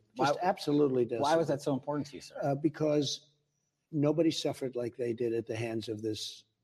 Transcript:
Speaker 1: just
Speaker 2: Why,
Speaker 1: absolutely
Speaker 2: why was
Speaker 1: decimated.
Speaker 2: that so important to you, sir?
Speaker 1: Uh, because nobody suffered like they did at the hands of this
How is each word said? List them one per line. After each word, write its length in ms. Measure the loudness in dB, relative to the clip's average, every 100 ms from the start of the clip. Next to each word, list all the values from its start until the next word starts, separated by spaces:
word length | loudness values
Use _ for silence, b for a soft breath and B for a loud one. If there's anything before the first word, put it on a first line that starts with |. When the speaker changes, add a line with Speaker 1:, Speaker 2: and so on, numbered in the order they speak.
| _ 0
Speaker 1:
just 180 | 2
Speaker 2:
Why, 140 | 2 0
Speaker 1:
absolutely 560 | 0 0 2 4 2 0
Speaker 2:
why 300 | 0 2 4
was 100 | 2
Speaker 1:
decimated. 20 |
Speaker 2:
that 140 | 0
so 100 | -2
important 340 | -2 -2 -4 -6
to 80 | -10
you, 40 |
sir? 120 | -12 -4
Speaker 1:
Uh, 120 | -2
because 720 | 0 0 0 2 2 0 -4 _ _ _ _ _ _ _
nobody 400 | 0 2 4 2
suffered 460 | 2 -4 -4 -6 -4
like 200 | -6 -4
they 160 | -4
did 200 | 0 0
at 140 | 0 -2
the 100 | -4
hands 320 | -2 -4 -4
of 140 | -4
this 420 | -4 -4 -8 -12 _ _